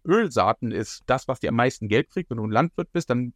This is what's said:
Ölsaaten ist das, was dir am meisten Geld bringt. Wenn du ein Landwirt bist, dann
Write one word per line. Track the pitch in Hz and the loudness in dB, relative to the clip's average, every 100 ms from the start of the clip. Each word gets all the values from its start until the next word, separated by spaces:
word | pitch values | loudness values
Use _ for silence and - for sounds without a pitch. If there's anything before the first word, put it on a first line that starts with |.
| - | 2
Ölsaaten | 208 202 110 95 - 117 | 2 2 2 2 2 -2
ist | 101 - - - | -4 -6 -6 -2
das, | 131 - | -2 -2
was | 127 | -4
dir | - | -2
am | 117 | 2
meisten | 127 - 104 | 2 0 0
Geld | 110 - | 0 0
bringt. | - 170 | -4 -6
Wenn | 117 | -6
du | 107 | -2
ein | |
Landwirt | 110 165 - 170 | 2 0 -2 -6
bist, | 175 - | -4 -2
dann | 123 123 | -2 -4